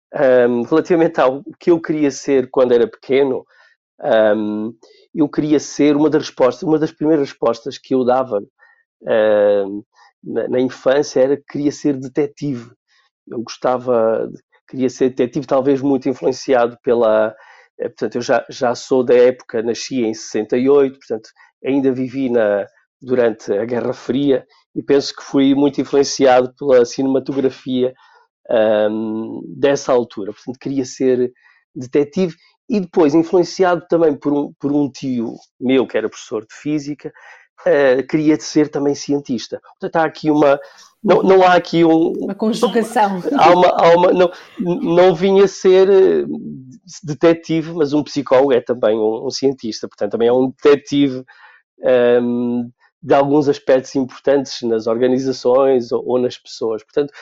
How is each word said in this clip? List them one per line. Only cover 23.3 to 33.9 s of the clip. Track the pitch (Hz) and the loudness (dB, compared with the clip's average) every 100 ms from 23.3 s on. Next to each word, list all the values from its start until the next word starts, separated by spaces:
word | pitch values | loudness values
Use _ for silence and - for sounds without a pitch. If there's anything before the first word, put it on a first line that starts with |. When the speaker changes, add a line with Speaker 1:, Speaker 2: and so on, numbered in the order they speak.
| 107 - | -2 -4
Speaker 1:
a | 101 117 | -4 -4
Guerra | 120 120 | -4 -6
Fria | 123 - 127 143 127 - _ _ | -8 -6 -2 0 -2 -4 _ _
e | 156 | -8
penso | 131 139 - | 0 0 0
que | - | -10
fui | - 143 135 | -4 2 2
muito | 139 143 135 | 2 0 -2
influenciado | 131 143 135 - 131 127 127 - | -2 0 0 2 4 4 2 -4
pela | 143 127 120 | 2 4 4
cinematografia, | - 135 135 135 139 127 - 131 127 127 - _ _ _ _ - | 0 -2 -2 -2 -2 -2 -4 -6 -2 -2 -4 _ _ _ _ -2
ahm, | 113 110 107 107 110 110 110 113 117 - | 0 2 2 0 -2 -6 -8 -10 -12 -16
dessa | 139 139 139 - | -2 0 0 0
altura. | 127 117 113 98 | 0 -2 -8 -12
Portanto, | - - 120 | -12 -14 -12
queria | 143 139 127 | -8 -6 -6
ser | - 131 127 123 - _ _ _ | -2 0 0 -2 -8 _ _ _
detetive | - 127 147 143 185 180 - _ _ - | -16 -4 -2 -2 -2 -4 -6 _ _ -6
e | 208 | -4
depois | 175 190 147 | -2 0 2
influenciado | 165 165 185 170 - 185 170 - | 2 2 0 0 0 0 0 0